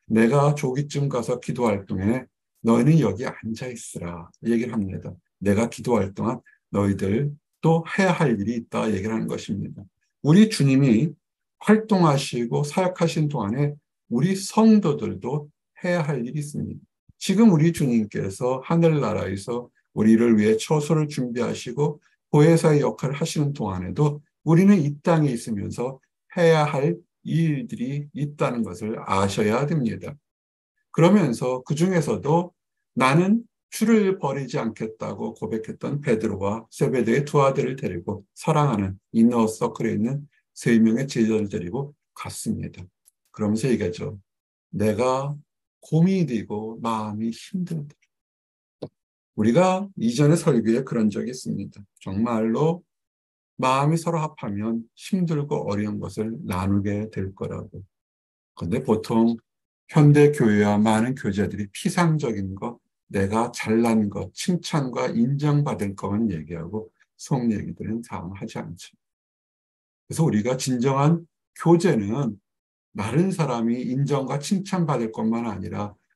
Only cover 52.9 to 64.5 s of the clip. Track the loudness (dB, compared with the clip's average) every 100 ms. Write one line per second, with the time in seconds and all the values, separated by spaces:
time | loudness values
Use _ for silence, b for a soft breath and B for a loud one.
52.9 | _ _ _ _ _ _ -4 0 2 2
53.9 | 0 0 -2 -2 -6 -8 -4 -4 -4 -8
54.9 | _ -4 0 0 0 -2 -4 -2 -2 -4
55.9 | -4 -8 -6 -6 -6 -6 -4 0 0 0
56.9 | -4 -6 -8 -10 -8 -10 -10 -12 -16 -20
57.9 | _ _ _ _ _ _ -10 -4 -2 0
58.9 | 0 0 2 2 0 _ _ _ _ 0
59.9 | 6 8 8 8 6 2 4 4 2 2
60.9 | 2 0 -2 -4 -2 -4 -4 -10 -6 -4
61.9 | 0 2 2 -2 -4 -6 -8 -10 -12 _
62.9 | _ -8 -2 0 0 -2 -4 0 2 4
63.9 | 2 0 -4 -8 -6 -2